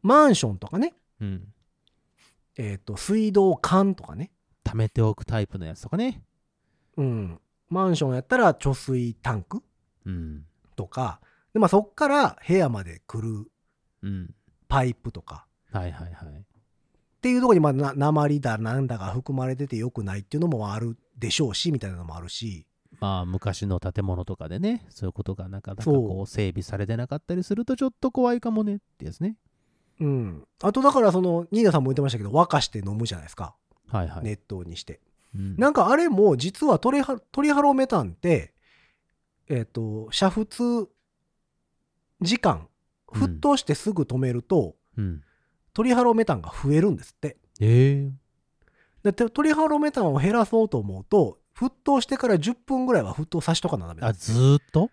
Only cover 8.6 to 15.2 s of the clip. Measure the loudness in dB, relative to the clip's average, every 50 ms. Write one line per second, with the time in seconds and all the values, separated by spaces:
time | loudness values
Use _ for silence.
8.6 | -2 -2 -2 -2 -4 -4 -2 -2 -2 -4 -8 _ _ -6 -6 -6 -6 _ -10 -12
9.6 | _ _ _ _ _ _ _ _ _ -10 -8 -8 -8 -10 -12 -14 -18 _ _ _
10.6 | _ _ _ -12 -12 -10 -8 -6 -6 -6 -8 _ _ _ _ _ _ _ _ 2
11.6 | 2 6 4 4 2 2 _ -2 0 2 4 4 2 2 0 -6 -2 2 2 4
12.6 | 4 2 0 -4 -8 -12 -14 -18 _ _ -10 -8 -6 -6 -8 -8 -10 _ _ _
13.6 | _ _ _ _ _ _ _ _ -8 -8 -6 -6 -8 -12 -16 _ _ _ _ _
14.6 | _ _ -2 0 0 0 -4 _ _ -14 -14 -14